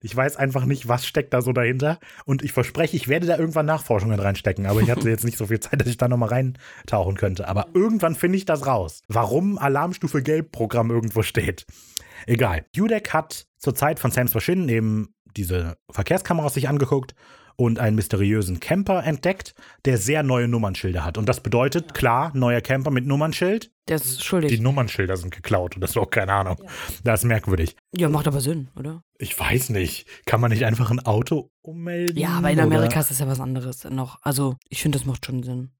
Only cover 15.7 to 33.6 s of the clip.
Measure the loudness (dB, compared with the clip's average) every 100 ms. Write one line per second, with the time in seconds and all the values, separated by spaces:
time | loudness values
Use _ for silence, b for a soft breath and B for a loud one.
15.7 | -8 _ -6 0 0 0 0 0 -2 -2
16.7 | 0 2 0 -2 -16 B B B B 0
17.7 | 2 2 2 2 2 2 2 0 -4 -2
18.7 | 0 2 0 0 -2 -2 -4 -8 -20 B
19.7 | B 0 2 2 0 2 2 2 2 0
20.7 | -2 -2 -2 -4 -2 0 0 2 2 2
21.7 | 0 -4 0 2 2 0 0 2 2 0
22.7 | -2 0 0 0 0 0 0 0 0 -4
23.7 | _ -4 -2 -2 -6 -2 0 2 2 2
24.7 | 2 -2 0 -2 -2 -6 -10 -2 0 0
25.7 | -4 -4 -2 0 -2 2 0 0 -4 -8
26.7 | B B B 0 2 2 2 2 2 0
27.7 | -4 _ 0 2 2 0 0 -2 -4 -6
28.7 | -10 -12 -12 _ _ -10 -4 0 0 0
29.7 | -2 -2 -6 -14 B 0 2 2 2 2
30.7 | 2 2 0 0 0 0 -2 -4 _ -16
31.7 | -12 -8 -2 -2 -2 -2 0 2 4 4
32.7 | 4 2 0 -2 -2 -2 -2 -4 -4